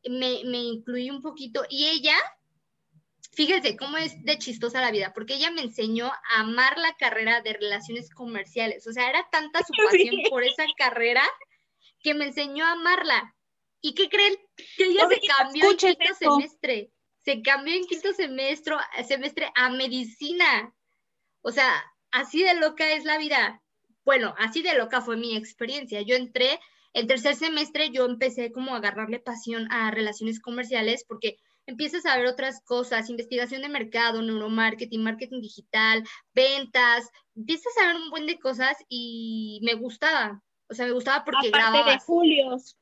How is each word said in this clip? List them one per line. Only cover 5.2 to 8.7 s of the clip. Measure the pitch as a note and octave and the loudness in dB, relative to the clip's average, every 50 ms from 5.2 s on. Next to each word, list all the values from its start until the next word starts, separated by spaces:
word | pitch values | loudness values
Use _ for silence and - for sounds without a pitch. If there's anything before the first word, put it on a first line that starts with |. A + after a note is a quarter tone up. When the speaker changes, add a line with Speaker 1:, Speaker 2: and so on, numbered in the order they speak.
| A3 A3+ C4+ | -8 -8 -2
Speaker 1:
ella | C4+ D4+ E4+ | -2 -2 -2
me | E4+ E4 | -2 -4
enseñó | C#4 A3+ A#3 - A3 A3 A3+ A#3 A#3+ | -8 -6 -4 -4 -4 -2 -2 -2 -2
a | C4 C4+ - - A3 A3+ A3 | -4 -6 -8 -2 0 0 0
amar | A3 A3 A#3 B3 B3+ C4+ C#4+ E4 | 0 0 2 2 2 2 2 2
la | E4 E4 D#4+ | -2 -2 0
carrera | - C#4 A#3+ - A3 A3 A3 A#3 A#3 | 0 -2 -2 0 0 0 2 0 0
de | A3 A3 G#3+ | 0 -4 -6
relaciones | G#3 G#3 G#3 G3+ G#3 - A#3 A#3 A#3+ A#3+ - | -4 -4 -4 -4 -6 -8 -10 -10 -10 -10 -14
comerciales. | _ - B3+ A#3 A3+ G3+ G3 - _ A#3 A3+ A3 | _ -14 -12 -10 -8 -10 -10 -6 _ -4 -4 -4